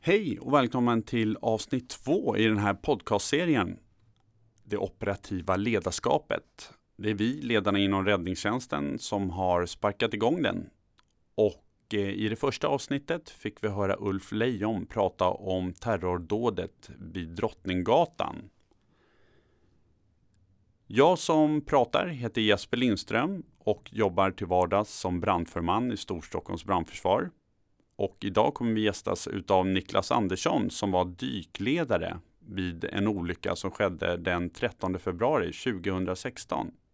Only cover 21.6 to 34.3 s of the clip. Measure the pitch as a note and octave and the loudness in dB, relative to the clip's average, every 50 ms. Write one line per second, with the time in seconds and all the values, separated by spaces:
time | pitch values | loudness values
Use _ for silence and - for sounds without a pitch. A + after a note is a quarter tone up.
21.6 | C#3+ - - C#3+ B2 - - D3+ F#3 F3+ E3 C3 A#2+ A2+ - - A2 G#2+ G2+ G2 | 0 4 4 4 4 4 2 0 0 0 -4 -4 -6 -4 0 2 4 4 4 4
22.6 | - - - A#2+ B2 B2+ G#2 F#2+ - - - A2+ C3 E3 G3 F3+ - _ _ _ | 2 -4 -2 0 2 2 2 0 -2 -2 0 0 0 0 -4 -6 -10 _ _ _
23.6 | _ - G#2 - - - - G#2+ A2 G2 F2 F2 G2 F#2+ F#2 - G#2 E2+ F2+ F2+ | _ -2 -2 -2 -2 -14 -2 0 0 0 4 4 2 2 2 -2 -4 0 2 2
24.6 | F2+ F2 F#2 G2+ G#2+ - - - - F#2+ F2+ F2 E2+ G#2+ F#2+ F2 E2+ E2 - F2 | 4 4 2 0 0 0 -6 -6 -4 -2 -2 0 2 2 2 0 0 -4 -4 -4
25.6 | E2+ E2+ F2+ G#2+ B2 B2 A2+ G2+ - - G2+ E2+ - - - E2+ - - F#2+ E2+ | 0 0 0 2 0 -2 -4 -6 -6 -8 -8 -8 -8 -8 -8 -8 -6 -6 -10 -10
26.6 | - F#2+ G2 F2 E2+ - - - - F#2 F#2+ A#2 - F3+ - _ _ _ _ _ | -4 -2 0 0 0 -4 -8 -4 0 2 2 2 0 -4 -8 _ _ _ _ _
27.6 | _ _ _ _ _ _ _ _ G2+ F#2+ - _ - G#2+ F#2+ G#2+ A2 C#3 C#3+ - | _ _ _ _ _ _ _ _ -4 -4 -4 _ -8 -2 2 4 4 4 2 0
28.6 | B2 A#2 A2 A2 A2 G#2+ G2 - - - G2 - - - - G2+ F2 - G2 F#2 | -2 0 0 2 2 0 0 -2 -4 -4 -4 -4 -4 -6 -6 -8 0 2 4 4
29.6 | F#2 F#2+ F#2+ F#2 F#2 - - G2 F#2+ - B2+ B2 G#2+ F#2 F2+ - - - - D3+ | 4 4 2 0 -2 0 0 0 0 2 2 2 2 0 -2 0 0 0 2 2
30.6 | G#2 F#2+ - - - G2+ F#2+ F2+ F#2 F2+ F2 - - - - G2 D#2+ - _ - | 0 -2 -2 -2 -2 2 2 2 2 0 -2 -8 -8 -6 -6 -6 -8 -10 _ -4
31.6 | G2 A2 C#3 E3+ E3 B2+ A2+ F2 E2 E2+ E2 F2 - _ _ _ _ - G2+ F#2 | -2 0 0 0 0 0 0 0 0 -2 -6 -8 -12 _ _ _ _ -10 -6 -4
32.6 | F#2 F2+ E2+ E2 - - - G2+ G2+ F#2+ G#2 G2 E2+ E2+ F2 - - - F2+ - | -2 -2 -4 -4 -6 -4 -2 0 2 2 2 0 -2 -4 -4 -4 -2 -4 -4 -2
33.6 | - F#2+ - - G#2 G2 F2+ D#2 F2+ F2 F2 F2 E2+ F2+ | -4 -6 -2 0 0 0 0 0 -2 -2 -2 0 0 -2